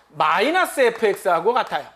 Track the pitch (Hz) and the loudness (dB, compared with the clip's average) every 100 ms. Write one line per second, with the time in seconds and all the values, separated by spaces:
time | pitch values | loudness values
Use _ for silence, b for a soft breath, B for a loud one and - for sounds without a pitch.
0 | B 151 156 170 240 359 349 302 240 226 | B -2 0 2 0 0 0 2 0 2
1 | 214 185 196 165 185 240 202 160 135 | 0 0 0 0 0 0 -2 -6 -10